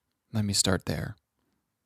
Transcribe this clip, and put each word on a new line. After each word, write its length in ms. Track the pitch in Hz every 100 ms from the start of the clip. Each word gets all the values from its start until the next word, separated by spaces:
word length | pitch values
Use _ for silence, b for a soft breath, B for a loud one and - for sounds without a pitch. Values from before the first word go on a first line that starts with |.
| _ _ _
Let 120 | 110 104
me 80 |
start 320 | 98 98 90 -
there. 280 | - - - _ _ _ _ _ _